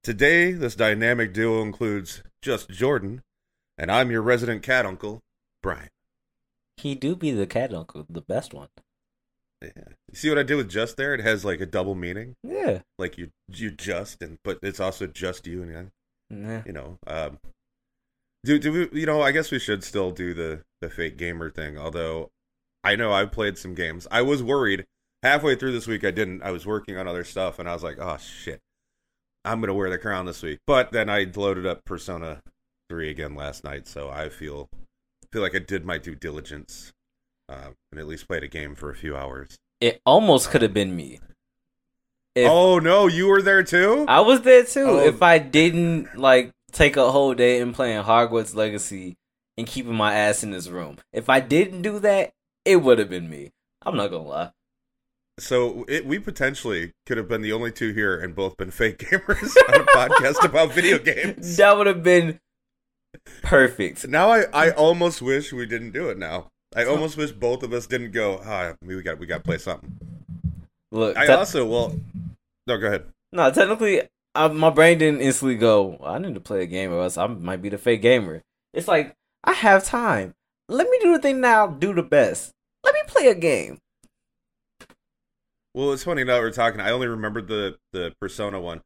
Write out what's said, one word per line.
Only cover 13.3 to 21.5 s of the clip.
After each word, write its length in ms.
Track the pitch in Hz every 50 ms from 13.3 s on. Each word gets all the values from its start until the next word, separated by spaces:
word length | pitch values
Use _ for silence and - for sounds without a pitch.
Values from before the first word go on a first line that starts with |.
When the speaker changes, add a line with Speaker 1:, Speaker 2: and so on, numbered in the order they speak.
| _ _ _ -
Speaker 1:
you 220 | 92 82 113 104
just, 500 | 78 - - 101 92 85 104 107 - _ 87
and, 140 | 76 85 _
but 160 | _ 104 90 -
it's 200 | - 101 98 -
also 260 | 95 95 95 - 98
just 400 | 82 73 - 90 92 90 - _
you, 160 | 85 85 90
and, 300 | 87 85 80 82 92 98 _ _ _ _ _ _ _ _
Speaker 2:
Nah. 320 | 110 101 104 107 113 110 104
Speaker 1:
you 60 | -
know, 260 | 87 76 67 78 90 _ -
um, 320 | - 76 80 78 73 73 - - - - _ _ _ _ _ _ _ _ _ _ _ _ _ _ _ _ _
do, 160 | - 120 147 147
do 140 | 147 151 156 175 175 151
we, 100 | 135 151
you 40 | 160
know, 160 | 151 151 151
I 80 | 147 135
guess 220 | 139 156 151 -
we 80 | 151 127
should 240 | - - 107 98 -
still 260 | - - 101 92 92
do 240 | 87 92 90 87 85
the, 300 | 85 82 80 78 80 _ _ _ _
the 100 | 87 82
fake 260 | - - 82 80 -
gamer 320 | 67 85 87 85 82 82
thing, 300 | 80